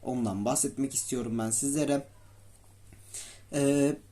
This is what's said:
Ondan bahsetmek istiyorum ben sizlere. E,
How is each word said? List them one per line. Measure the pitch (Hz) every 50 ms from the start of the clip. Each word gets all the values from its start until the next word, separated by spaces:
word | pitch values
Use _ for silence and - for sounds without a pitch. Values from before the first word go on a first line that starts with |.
Ondan | - 120 127 123 113 104 95 101 101
bahsetmek | 120 143 143 151 139 - 135 135 135 135
istiyorum | - - - 131 123 113 117 113 117
ben | 110 110
sizlere. | 110 - 139 139 139 156 147 139 143 143 - - - - - - - - - - - - - - - - - - - - - - - - - - - - - -
E, | - 143 139 139 143 143 139 143 147 - - -